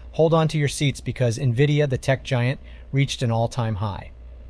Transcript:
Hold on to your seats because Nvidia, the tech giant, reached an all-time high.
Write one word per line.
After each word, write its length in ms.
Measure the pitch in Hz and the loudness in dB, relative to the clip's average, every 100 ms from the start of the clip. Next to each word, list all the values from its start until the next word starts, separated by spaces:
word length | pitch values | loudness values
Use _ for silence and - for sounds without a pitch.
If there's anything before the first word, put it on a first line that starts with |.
| - | -6
Hold 200 | - 160 | 2 4
on 140 | 160 156 | 6 4
to 100 | 156 | 2
your 100 | 143 | 0
seats 320 | - 143 - | 0 0 0
because 380 | - - 123 110 | -4 0 0 2
Nvidia, 520 | 127 117 147 147 147 | 0 4 4 4 2
the 80 | 127 | 0
tech 240 | - 131 | 0 0
giant, 380 | - 127 120 143 - - - | 0 0 0 -2 -8 -18 -4
reached 300 | 135 139 - | 0 0 0
an 100 | 123 | 0
all-time 440 | 113 117 - 113 104 | 0 0 -2 -2 -2
high. 360 | 107 95 - - - - | -4 -6 -10 -16 -18 -18